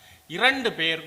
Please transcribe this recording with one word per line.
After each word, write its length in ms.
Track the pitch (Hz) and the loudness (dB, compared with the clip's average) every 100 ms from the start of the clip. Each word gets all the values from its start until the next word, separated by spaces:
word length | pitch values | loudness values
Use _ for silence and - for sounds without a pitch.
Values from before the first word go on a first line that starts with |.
| - - - | -20 -20 -12
இரண்டு 460 | 165 247 269 233 | 0 2 2 -2
பேர் 300 | 160 165 160 | 0 -2 -2